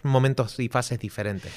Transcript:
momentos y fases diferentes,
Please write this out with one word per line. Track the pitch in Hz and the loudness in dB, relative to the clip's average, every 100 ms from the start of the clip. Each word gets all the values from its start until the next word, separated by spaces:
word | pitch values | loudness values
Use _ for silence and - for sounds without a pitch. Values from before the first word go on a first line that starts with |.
momentos | 143 131 135 131 113 - | 2 4 4 2 -2 -2
y | 120 | -2
fases | 127 123 123 | -2 -2 -4
diferentes, | 104 - 104 95 - | -6 -4 -4 -4 -8